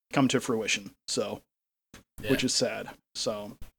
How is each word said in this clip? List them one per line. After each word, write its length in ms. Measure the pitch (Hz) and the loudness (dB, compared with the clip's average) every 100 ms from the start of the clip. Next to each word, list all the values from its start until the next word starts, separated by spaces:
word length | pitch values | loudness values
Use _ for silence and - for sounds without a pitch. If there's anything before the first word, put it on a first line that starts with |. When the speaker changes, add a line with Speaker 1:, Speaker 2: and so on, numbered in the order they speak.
| - | -2
Speaker 1:
come 160 | 143 131 | 4 4
to 120 | 127 | 4
fruition, 520 | - 110 101 107 98 - - | 2 0 0 -2 -4 -16 -6
so, 340 | - 104 107 _ _ _ _ _ - _ - | -2 -2 -4 _ _ _ _ _ -20 _ -6
Speaker 2:
Yeah. 80 | 110 | 0
Speaker 1:
which 120 | 131 | 2
is 100 | 127 | 2
sad. 360 | - 113 110 - - _ | 2 0 -2 -10 -14 _
So, 420 | - 120 104 104 - - | -6 -4 -4 -8 -12 -16